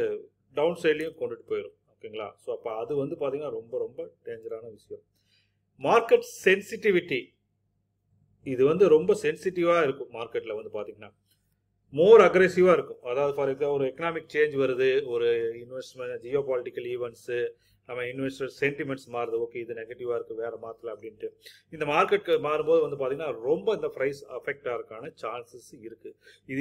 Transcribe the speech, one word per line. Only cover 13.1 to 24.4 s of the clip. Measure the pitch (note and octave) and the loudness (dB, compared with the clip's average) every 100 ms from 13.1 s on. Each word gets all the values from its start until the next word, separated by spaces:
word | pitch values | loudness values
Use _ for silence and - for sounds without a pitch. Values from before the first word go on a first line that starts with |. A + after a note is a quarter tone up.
அதாவது | C3 C#3+ C#3+ | -2 0 0
for | C#3 | -2
example | C3+ C#3+ C#3+ | 0 0 0
ஒரு | C3 | -2
economic | D3 E3+ E3 - | -2 -6 -6 -4
சேஞ்ச் | D3+ D3+ C#3 | 0 2 2
வருது, | C3+ B2+ C3 C3+ B2+ | 0 2 2 2 0
ஒரு | A#2+ A#2 A#2 A#2 A#2 | 0 2 2 -2 -6
investment, | A#2+ C3 B2+ C3 B2 A#2+ | -12 -14 -14 -12 -10 -10
geopolitical | A#2 C#3 C#3 B2+ B2 C3 A#2+ | -4 -2 0 -4 -4 -8 -6
events, | B2 A#2+ A#2 - A#2+ A#2 - _ _ - | -6 -8 -10 -6 -4 -4 -8 _ _ -12
நம்ம | B2 B2 | -8 -8
இன்வெஸ்டர் | C3 C3+ C3+ C3 - | -6 -6 -6 -8 -2
sentiments | C#3+ C#3+ C#3 C3+ A#2+ | -4 -2 -8 -8 -8
மாறுது, | A#2+ A#2 A2+ | -6 -4 -4
ஓகே | A#2 A#2+ | -4 -8
இது | A2+ A2+ | -10 -10
நெகட்டிவா | A2 B2 B2 A#2 | -12 -10 -6 -4
இருக்கு, | A#2 A2 | -6 -8
வேற | A#2 A2 | -8 -10
மாத்தல | A2+ A2+ A#2 | -14 -12 -12
அப்படின்ட்டு | G#2 A2+ G#2+ A2 - - - _ | -12 -14 -12 -14 -14 -20 -20 _
இந்த | D#3+ D3 | -8 0
market | D#3 G3+ G3+ F3 D#3+ D3 | 2 2 2 2 0 2
மாறும்போது | D3+ D3+ E3 D3 | 0 2 2 2
வந்து | C#3 | -2
பாத்தீங்கன்னா, | B2+ C#3+ D#3 A2 B2 | -4 -4 -6 -4 -2
ரொம்ப | E3+ G#3 F#3 | 0 0 -2
இந்த | D3+ C#3+ | -4 -2
price | C#3 C#3 - | -4 -4 -12
affect | B2 | -10